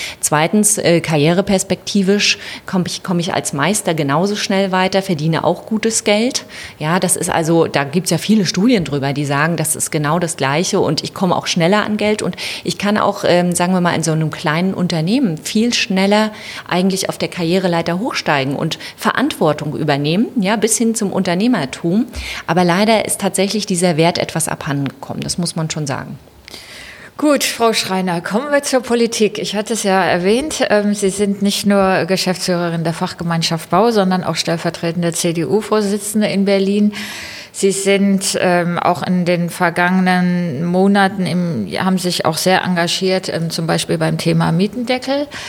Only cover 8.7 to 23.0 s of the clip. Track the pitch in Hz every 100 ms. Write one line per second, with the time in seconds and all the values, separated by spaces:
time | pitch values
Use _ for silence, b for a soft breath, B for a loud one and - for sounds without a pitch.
8.7 | 233 165 147 139 143 143 143 156 165 156
9.7 | - - 160 147 165 170 - 135 147 185
10.7 | 190 107 160 - - 175 170 - - 165
11.7 | 208 202 214 208 214 170 B B B -
12.7 | - 202 208 - 202 - 175 175 175 175
13.7 | 185 175 160 160 156 156 - 160 156 190
14.7 | - 180 170 160 247 240 156 - 214 240
15.7 | 233 - 190 196 208 214 214 B B -
16.7 | 175 190 185 - - 165 - 165 185 180
17.7 | 170 170 170 254 - - 147 135 143 165
18.7 | - B - - - 285 - 170 147 151
19.7 | - 151 143 147 175 302 - 190 220 208
20.7 | - 226 220 196 190 185 175 233 226 143
21.7 | - 170 202 269 B B B - 165 180
22.7 | 175 220 220